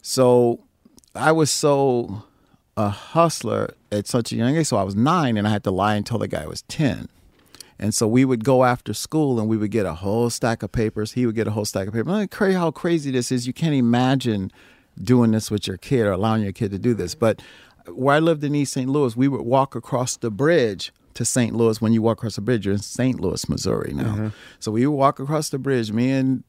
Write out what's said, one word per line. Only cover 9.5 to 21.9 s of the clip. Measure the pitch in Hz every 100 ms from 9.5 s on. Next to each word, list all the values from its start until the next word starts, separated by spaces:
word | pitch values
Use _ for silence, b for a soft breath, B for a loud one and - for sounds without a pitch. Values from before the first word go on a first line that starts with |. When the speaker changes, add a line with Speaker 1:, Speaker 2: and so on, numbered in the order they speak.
| 110
Speaker 1:
would | 104
get | 110 92
a | 80
whole | 101 113 120
stack | - 120 113
of | 104
papers. | 127 110 110 107
He | - 123
would | 110
get | 104
a |
whole | 107 107
stack | 104 98
of |
papers. | 113 117
Like, | 208 196
cra-, | - 196
how | 185 170
crazy | - 175 170 143
this | 127 123
is. | 127 123
You |
can't | - 165 143
imagine | 120 120 127 135 123 107 95 b b b b -
doing | 101 123 117
this | 110 -
with | 104 -
your | 95
kid | - 131
or | 107
allowing | 92 110 110
your | 101
kid | 95 104
to | 95
do | 120
this. | 110 87 -
But | 113 101 B B B B -
where | 87 131 147
I |
lived | 165 151
in | 147
East | 147 139
Saint | 139 131
Louis, | 143 135 113
we | 139
would | 127
walk | 92 131 139 117
across | - 123 123 -
the | 120
bridge | 101 143 170 117 95 - _ _ -
to | 117
Saint | 131 113 110
Louis. | 117 110
When | 113